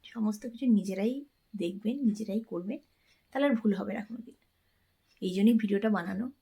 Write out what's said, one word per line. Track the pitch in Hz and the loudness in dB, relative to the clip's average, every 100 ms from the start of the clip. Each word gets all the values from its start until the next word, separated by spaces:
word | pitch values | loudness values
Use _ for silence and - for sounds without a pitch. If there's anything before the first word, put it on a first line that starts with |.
সমস্ত | - 233 214 214 254 | -14 -2 -2 -2 -8
কিছু | 233 262 | -4 4
নিজেরাই | 208 185 190 214 277 285 _ _ 202 | 4 4 -2 -2 -2 -10 _ _ -6
দেখবেন, | 170 190 214 277 | -6 -4 -4 0
নিজেরাই | 247 208 214 202 | 0 -2 -4 -4
করবেন, | 226 175 185 277 _ _ _ _ _ | -4 -8 -6 -10 _ _ _ _ _
তাহলে | 262 285 | 0 2
আর | 226 | 2
ভুল | 220 | 2
হবে | 190 202 | 0 -2
না | 214 208 | -6 -8
কোনোদিন। | 233 - - _ _ _ _ _ _ _ _ | -12 -14 -20 _ _ _ _ _ _ _ _
এই | 190 | -4
জন্যই | 185 214 | 4 6
ভিডিওটা | 226 214 202 220 | 6 4 0 2
বানানো | 202 175 196 254 - | 0 -2 -6 -6 -10